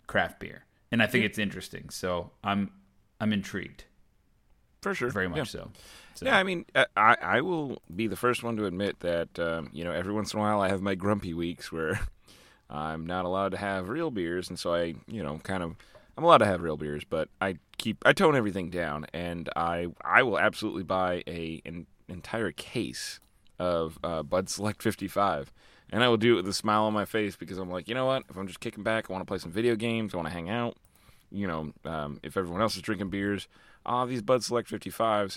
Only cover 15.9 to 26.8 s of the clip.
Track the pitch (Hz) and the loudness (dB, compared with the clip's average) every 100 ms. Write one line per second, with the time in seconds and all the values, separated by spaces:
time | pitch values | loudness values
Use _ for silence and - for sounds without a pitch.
15.9 | - - - 160 156 107 90 82 76 76 | -20 -18 2 8 10 10 4 0 -4 -4
16.9 | 73 - 80 78 - 95 95 - - 110 | -6 -4 -2 -2 -2 -2 -2 -8 -6 -4
17.9 | 104 - 147 185 139 107 92 85 87 82 | 2 4 6 6 4 2 -2 -4 -4 -2
18.9 | 76 76 - 87 87 80 - 85 85 87 | -4 -6 -6 -6 -6 -4 -2 0 0 -4
19.9 | - - 98 131 95 101 - 107 92 87 | -6 4 6 6 4 2 2 -2 -4 -2
20.9 | 92 92 90 - 85 82 80 - 82 82 | 0 2 0 -4 -6 -6 -8 -8 -12 -12
21.9 | _ - 90 - 113 107 76 - 131 80 | _ -14 -14 -8 -4 -4 -4 -8 -4 -4
22.9 | 64 - - - _ - - 90 85 82 | -6 -10 -12 -18 _ -20 -4 0 0 0
23.9 | 76 - 80 76 90 95 - 104 104 113 | -4 -4 -4 0 0 0 -2 -4 0 -2
24.9 | 104 95 - 101 78 69 - - - - | -2 -2 2 2 2 -4 -14 -20 -20 -6
25.9 | 101 123 113 113 113 92 95 107 107 | 2 4 6 6 6 4 -2 2 4